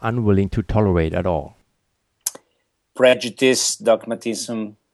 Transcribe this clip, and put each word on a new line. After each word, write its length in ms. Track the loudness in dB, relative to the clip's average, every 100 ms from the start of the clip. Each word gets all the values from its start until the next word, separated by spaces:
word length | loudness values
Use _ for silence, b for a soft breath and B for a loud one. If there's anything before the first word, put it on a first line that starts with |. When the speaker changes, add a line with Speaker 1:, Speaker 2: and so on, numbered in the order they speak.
Speaker 1:
unwilling 480 | -2 -2 2 2 2
to 120 | -2
tolerate 520 | -2 0 2 2 0
at 120 | -2 -2
all? 300 | -4 -6 _ _ _ _ _ _ _ -12 -12 _ _ _ _ _ 2
Speaker 2:
Prejudice, 800 | 4 4 -2 0 2 2 0 -2
dogmatism, 1000 | 0 0 -2 -10 -8 -8 -8 -8 -10 -12 _